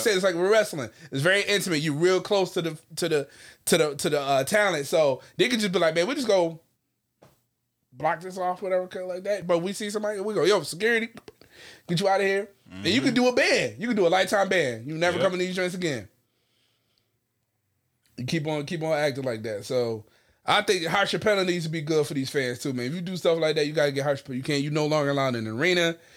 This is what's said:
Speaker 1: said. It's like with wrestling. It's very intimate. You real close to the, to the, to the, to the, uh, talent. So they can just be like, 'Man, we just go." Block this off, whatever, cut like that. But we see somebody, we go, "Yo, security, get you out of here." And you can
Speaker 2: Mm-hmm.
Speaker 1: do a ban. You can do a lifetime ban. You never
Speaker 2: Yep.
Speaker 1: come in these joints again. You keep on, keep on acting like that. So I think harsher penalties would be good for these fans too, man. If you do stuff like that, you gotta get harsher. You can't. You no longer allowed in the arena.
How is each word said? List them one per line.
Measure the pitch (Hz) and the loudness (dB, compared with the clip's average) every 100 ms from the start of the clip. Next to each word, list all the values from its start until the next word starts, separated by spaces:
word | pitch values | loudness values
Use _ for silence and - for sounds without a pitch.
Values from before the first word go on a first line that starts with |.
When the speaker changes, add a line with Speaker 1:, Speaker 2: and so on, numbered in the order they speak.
Speaker 1:
said. | 233 190 | 2 2
It's | |
like | 190 | 2
with | 170 185 | 2 2
wrestling. | 220 202 160 113 - 151 | 4 2 -2 -8 -10 -8
It's | 135 | -2
very | 160 202 | 2 2
intimate. | 190 202 190 156 | 2 0 0 -2
You | 156 | 0
real | 143 180 185 | 2 2 2
close | 185 202 185 | 2 0 0
to | 185 | -2
the, | 165 156 - 160 | -6 -8 -14 -6
to | 170 | -2
the, | 151 139 - - - | -2 -4 -12 -20 -10
to | - 170 | 0 2
the, | 151 139 | 2 0
to | 170 | -2
the, | 147 | 0
uh, | 139 139 | 2 0
talent. | 139 208 202 160 139 | 2 2 2 0 0
So | 165 147 131 - - | 2 2 0 -4 0
they | 226 | 0
can | 240 | 0
just | 208 | 0
be | 180 | 2
like, | 165 | 2
'Man, | 165 185 | 2 0
we | |
just | 302 226 | 0 2
go." | 190 165 160 _ _ _ _ _ _ - _ _ _ _ _ _ 127 | 2 2 -2 _ _ _ _ _ _ -20 _ _ _ _ _ _ -4
Block | 151 165 | -2 -2
this | 185 185 | -6 -6
off, | 180 180 | -4 -4
whatever, | 190 185 185 | -2 -2 -2
cut | 190 180 | -8 -8
like | 180 | -8
that. | 196 202 170 | -4 -4 0
But | 170 | 0
we | 180 | 0
see | 196 208 | -6 -6
somebody, | 208 208 208 | -4 -4 -4
we | 208 | -2
go, | 208 | 2
"Yo, | 170 202 | 4 4
security, | 147 165 220 233 220 - - - - - - - - | 0 -2 0 2 -2 -10 -20 -20 -20 -20 -20 -12 -4
get | 170 | 0
you | 190 | 2
out | 196 | 2
of | 196 | 2
here." | 196 214 _ _ | 0 -2 _ _
And | 92 104 | -6 0
you | 226 | 2
can | 277 | 2
Speaker 2:
Mm-hmm. | 240 | 4
Speaker 1:
do | 247 | 4
a | |
ban. | 247 339 240 139 110 | 4 4 2 0 -4
You | 233 | -2
can | 214 | 2
do | 170 | 4
a | |
lifetime | 185 190 208 196 | 4 2 2 2
ban. | 190 139 113 123 | 2 0 -2 -6
You | 160 | 0
never | 175 - | 0 2
Speaker 2:
Yep. | |
Speaker 1:
come | 190 | 0
in | 180 | 0
these | 180 185 | -4 -2
joints | 180 | -4
again. | 185 175 123 98 _ _ _ _ _ _ _ _ _ _ _ _ _ _ _ _ _ _ _ _ - | -4 -4 -6 -10 _ _ _ _ _ _ _ _ _ _ _ _ _ _ _ _ _ _ _ _ -12
You | 127 | -4
keep | 165 151 | -4 -2
on, | 151 143 | -4 -4
keep | 165 | -4
on | 160 151 | -2 0
acting | 147 131 | 0 -2
like | 131 113 | -6 -6
that. | 113 104 | -6 -8
So | 107 127 117 113 - _ _ _ - | -4 -2 -2 -4 -10 _ _ _ 0
I | 185 | 2
think | 208 190 160 | 2 0 0
harsher | 202 196 175 | 0 0 0
penalties | 214 202 185 175 | 2 2 2 -2
would | 160 | -4
be | 165 | -4
good | 151 156 147 | 0 0 0
for | |
these | 139 131 | -2 -4
fans | 147 127 120 | -2 -2 -4
too, | 147 | -6
man. | 123 123 | -4 -6
If | |
you | 175 | -6
do | 175 185 | -6 -2
stuff | 180 165 | 0 2
like | 156 156 | 2 0
that, | 147 | 0
you | |
gotta | 156 147 | 2 0
get | 139 | 0
harsher. | 139 139 - | -2 -2 -4
You | 127 | -8
can't. | 135 143 | -2 -2
You | 147 | 0
no | 151 151 | 0 0
longer | 156 143 | 0 0
allowed | 139 135 | 0 0
in | 120 | -2
the | 110 | -4
arena. | 113 175 180 170 165 - | -2 0 2 0 -2 -12